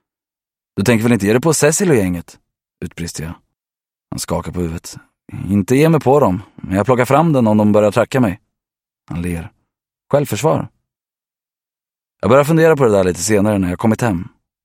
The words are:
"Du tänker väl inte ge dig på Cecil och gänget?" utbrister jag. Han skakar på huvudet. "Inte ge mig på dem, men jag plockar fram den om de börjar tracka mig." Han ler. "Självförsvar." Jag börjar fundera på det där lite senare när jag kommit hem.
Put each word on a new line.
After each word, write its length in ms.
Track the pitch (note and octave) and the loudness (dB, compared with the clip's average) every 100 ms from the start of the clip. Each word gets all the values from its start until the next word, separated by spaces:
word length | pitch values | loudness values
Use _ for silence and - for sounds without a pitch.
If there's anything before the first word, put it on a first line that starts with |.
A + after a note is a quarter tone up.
| _ _ _ _ _ _ _ - | _ _ _ _ _ _ _ -4
"Du 60 | |
tänker 200 | G2+ A2+ | 0 2
väl 100 | A#2 | 2
inte 140 | A#2+ G2 | 0 2
ge 60 | |
dig 100 | B2 | 0
på 120 | E3 | 0
Cecil 360 | - D3 D#3+ F#3+ | 0 0 0 2
och 60 | A#2+ | 2
gänget?" 440 | F#2 F2 - - _ _ _ - | 0 -4 -10 -20 _ _ _ -14
utbrister 400 | F2+ - E2+ - | -14 -12 -12 -10
jag. 100 | D#2+ - _ _ _ _ _ _ - | -12 -14 _ _ _ _ _ _ -16
Han 80 | - | -12
skakar 340 | - E2+ E2+ | -6 -6 -6
på 80 | F2+ | -6
huvudet. 360 | E2+ E2+ - - _ _ - G#2 D#2 | -6 -8 -14 -20 _ _ -18 -12 -2
"Inte 280 | G2+ F2+ C3 | -2 2 2
ge 120 | D#3+ | 4
mig 120 | D#3 | 2
på 200 | C3 C#3+ | 2 2
dem, 220 | A2+ F#2+ - - | 2 -2 -8 -16
men 200 | - F#2+ | -6 -2
jag 100 | G#2 | 0
plockar 180 | A#2+ | 0
fram 280 | B2 C#3 E3 | 2 2 2
den 140 | C3+ A2 | 2 2
om 100 | G#2+ | 2
de 160 | G#2 | 4
börjar 180 | G#2 G#2 | 4 2
tracka 300 | A#2 G#2+ C3+ | 0 0 0
mig." 200 | A2+ F2+ _ _ _ _ _ _ - | -2 -4 _ _ _ _ _ _ -12
Han 120 | E2+ | -8
ler. 300 | F2 E2+ D#2+ _ _ _ _ _ - | -6 -8 -10 _ _ _ _ _ -4
"Självförsvar." 560 | C#3+ C3+ G2+ D#3 D3+ - _ _ _ _ _ _ _ _ _ _ _ _ _ _ - | -2 -2 -2 -2 -2 -6 _ _ _ _ _ _ _ _ _ _ _ _ _ _ -6
Jag 100 | G2 | 2
börjar 140 | C3+ | 2
fundera 320 | D3 D#3+ E3 D3 | 4 2 2 4
på 80 | |
det 60 | A#2+ | 2
där 140 | G2 | 2
lite 160 | F#2 E2+ | 2 -2
senare 380 | F#2+ G#2 G#2 G2+ | -2 0 2 0
när 120 | F2+ | -2
jag 80 | F2+ | -2
kommit 220 | A2+ A2 | -2 0
hem. 280 | A#2+ F2 G2+ _ _ _ | -2 -4 -8 _ _ _